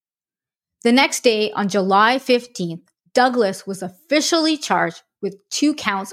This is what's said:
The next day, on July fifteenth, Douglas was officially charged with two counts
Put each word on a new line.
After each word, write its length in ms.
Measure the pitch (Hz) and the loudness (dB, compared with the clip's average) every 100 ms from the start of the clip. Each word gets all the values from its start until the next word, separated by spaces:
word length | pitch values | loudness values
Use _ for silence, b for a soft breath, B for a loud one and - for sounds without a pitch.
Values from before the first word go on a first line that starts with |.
| _ _ _ _ _ _ _ _ | _ _ _ _ _ _ _ _
The 80 | 233 | 2
next 320 | 254 302 - | 2 2 2
day, 300 | 247 214 214 | 0 2 -2
on 160 | - 202 | -2 -2
July 500 | 196 190 196 220 262 | 0 2 4 4 2
fifteenth, 720 | 262 240 240 - 175 165 _ _ _ | 0 0 0 -10 -8 -8 _ _ _
Douglas 520 | 254 254 247 196 185 | 2 2 2 0 -2
was 160 | - 185 | -10 -10
officially 760 | 180 - - 302 - 330 320 302 | -10 -12 -2 0 2 0 0 -2
charged 460 | - 175 170 - _ - | -2 0 -2 -6 _ -10
with 140 | 196 196 - | -10 -10 -10
two 220 | - 294 | -2 0
counts 380 | 302 214 196 202 | 0 -4 -4 -8